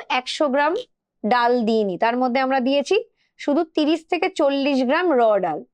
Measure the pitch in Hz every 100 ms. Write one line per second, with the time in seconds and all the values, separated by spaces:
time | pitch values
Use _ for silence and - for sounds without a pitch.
0 | - 254 - - 302 269 294 403 - _
1 | _ _ 214 240 240 247 220 226 202 175
2 | 226 247 254 247 262 269 247 285 277 392
3 | 466 _ _ _ - 285 330 - 294 330
4 | - 349 370 370 285 277 277 262 254 311
5 | 359 262 226 208 175 151 -